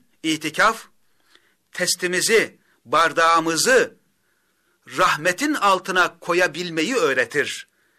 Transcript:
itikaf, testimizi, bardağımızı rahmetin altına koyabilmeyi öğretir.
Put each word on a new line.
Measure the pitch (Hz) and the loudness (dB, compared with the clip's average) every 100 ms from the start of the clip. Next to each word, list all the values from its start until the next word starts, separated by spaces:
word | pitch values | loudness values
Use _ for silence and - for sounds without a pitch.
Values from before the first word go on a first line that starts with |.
| _ _ | _ _
itikaf, | 160 156 156 151 202 220 - _ _ _ _ _ _ _ _ | -6 -4 -4 0 0 0 -10 _ _ _ _ _ _ _ _
testimizi, | - 175 - 180 180 165 220 156 - _ _ | -6 -4 -4 -4 -4 2 2 0 -6 _ _
bardağımızı | 117 147 165 160 165 165 165 160 160 254 160 - _ _ _ _ _ _ _ _ - 127 | -4 0 0 2 2 2 2 -2 2 2 2 -4 _ _ _ _ _ _ _ _ -10 0
rahmetin | 180 - 156 175 302 | 0 0 -2 -2 -2
altına | 277 202 190 185 185 170 - | 0 2 2 0 0 0 -2
koyabilmeyi | - 175 180 151 180 160 165 | -4 0 0 -2 -6 -4 -2
öğretir. | 254 156 127 117 147 120 - - _ _ | 0 0 0 -2 -2 -4 -6 -16 _ _